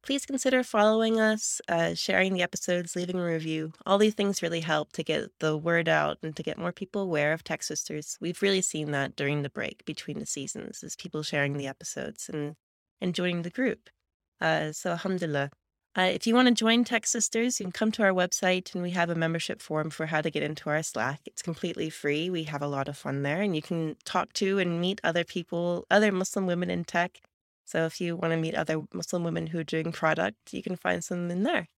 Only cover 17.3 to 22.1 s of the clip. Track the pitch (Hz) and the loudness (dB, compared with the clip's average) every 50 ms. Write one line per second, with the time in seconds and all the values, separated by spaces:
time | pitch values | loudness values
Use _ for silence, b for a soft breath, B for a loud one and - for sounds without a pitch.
17.3 | - 226 233 247 247 - 202 185 - - 220 220 214 - 220 196 190 185 180 180 | 2 2 2 2 0 -2 -4 -6 -2 0 0 2 2 4 4 4 6 4 2 2
18.3 | - - - 185 185 185 185 - - 180 175 175 180 180 170 170 170 165 160 160 | 2 2 4 4 4 4 0 -4 -6 -4 -4 -2 2 2 2 2 2 2 2 2
19.3 | 165 165 - - - - - - 156 156 151 156 147 - 160 156 160 156 156 165 | 0 0 -2 -4 -6 -8 -6 -2 -2 -2 -2 -2 -4 -4 -4 0 0 0 0 2
20.3 | 151 151 147 147 156 - - 160 147 156 160 - - - 110 127 143 151 _ - | 0 0 -2 -2 -4 -6 -2 -2 -2 0 -2 -2 -2 -2 -2 -2 -2 -6 _ -14
21.3 | _ - - - 165 - - 175 165 - - 156 - - - 147 | _ -10 -6 -6 -6 -4 -4 -4 -2 -2 -4 -6 -6 -4 -2 0